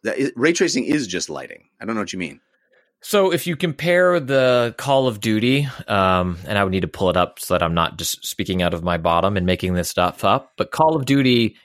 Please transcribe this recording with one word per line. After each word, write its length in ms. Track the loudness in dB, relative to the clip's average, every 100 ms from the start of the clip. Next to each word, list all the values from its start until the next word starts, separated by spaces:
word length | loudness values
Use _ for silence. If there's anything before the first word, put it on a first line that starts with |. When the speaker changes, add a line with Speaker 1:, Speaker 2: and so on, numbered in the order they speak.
Speaker 1:
That 160 | -6 -4
is, 120 | -4 0
ray 180 | 0
tracing 320 | 2 0 0 0
is 220 | -2 -2
just 200 | -6 -6
lighting. 380 | -10 -12 -18 _ -14
I 40 | -8
don't 100 | -6
know 60 |
what 120 | -6
you 60 | -6
mean. 200 | -8 -12 _ _ _ _ _ _ -2
Speaker 2:
So 280 | 2 2
if 120 | 0 -2
you 100 | -4
compare 600 | -4 -2 0 2 4 2
the 520 | 0 2 4 2 0 -2
Call 300 | 0 2 2
of 100 | 0
Duty, 480 | 0 2 2 2 -2 -6 -2
um, 480 | 2 4 2 0 -4 -4
and 100 | -2
I 60 |
would 80 | 0
need 120 | 0
to 40 | -4
pull 220 | -2 0
it 80 | 2
up 200 | 0 -2
so 160 | -2
that 80 | 0
I'm 120 | 2
not 240 | 0 0 -2
just 280 | -8 -8 -8
speaking 360 | -6 -4 0
out 120 | 0
of 80 | 0
my 140 | -2 0
bottom 380 | 2 2 2 0
and 100 | 0
making 280 | 0 0
this 160 | -2 -2
stuff 340 | 0 -2 0
up, 300 | 0 0 -2 -8
but 160 | -4
Call 240 | 0 2 2
of 80 |
Duty, 540 | 2 2 4 4 2 -4